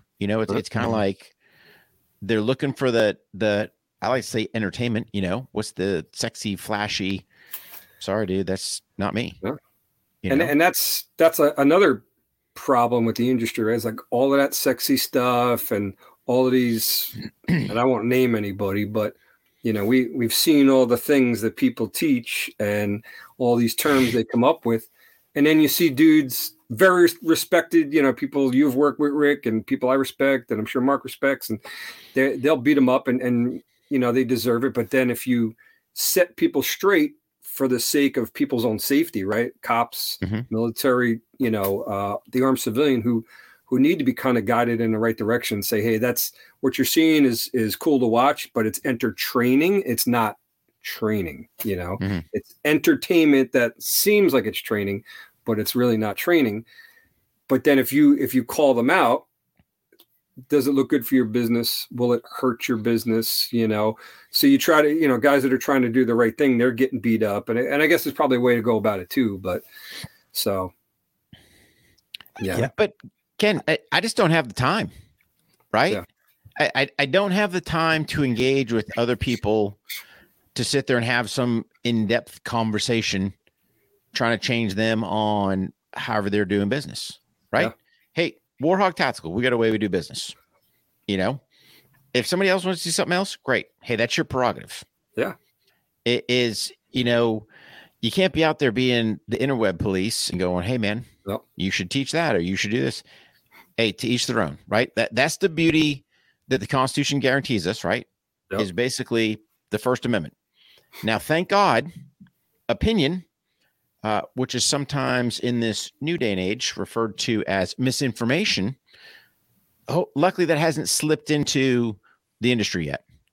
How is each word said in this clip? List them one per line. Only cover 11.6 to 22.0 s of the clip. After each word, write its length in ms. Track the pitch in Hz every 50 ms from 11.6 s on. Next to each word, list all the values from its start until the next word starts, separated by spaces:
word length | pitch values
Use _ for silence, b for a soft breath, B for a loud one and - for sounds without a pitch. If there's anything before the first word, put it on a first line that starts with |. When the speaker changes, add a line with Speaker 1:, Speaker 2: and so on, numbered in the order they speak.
| 139 143 160 190 208 156 127 101 - _ _ _ _ _ _ _ _ _ -
Speaker 2:
problem 500 | - - - 135 120 120 117 120 120 117
with 100 | 113 110
the 140 | - 117 127
industry, 340 | 131 120 113 110 - - 110
right? 120 | 107 117
It's 100 | 113 110
like 140 | 113 110 - - -
all 240 | - 120 135 139 139
of 60 | 139
that 140 | 139 147 -
sexy 440 | - - 143 123 - - - 139 123
stuff 720 | - - - 135 123 123 123 123 123 123 120 113 - -
and 220 | 117 101 104 98 95 b b b b b b
all 200 | - 123 127 131
of 60 | 127
these, 640 | 127 127 123 120 117 110 - - - - - - - - - - -
<clears throat> 140 | _ _ -
and 320 | 180 156 117 98 104 117
I 60 | 123
won't 180 | 135 127 110 113
name 300 | 120 127 127 127 123 117
anybody, 480 | 107 104 101 95 98 104 95 98 104 104
but, 320 | 101 107 110 104 107 - _ _ _ _ _ _ _ _ _ -
you 80 | 117
know, 140 | 107 104 98
we, 240 | 107 127 131 123 -
we've 240 | - 135 117 113 -
seen 360 | - - 170 156 143 139 135
all 160 | 135 131 127
the 120 | 117 120 120
things 420 | - - 147 139 127 120 117 104
that 140 | 107 110 -
people 320 | - 131 127 120 - 113 98
teach 640 | - -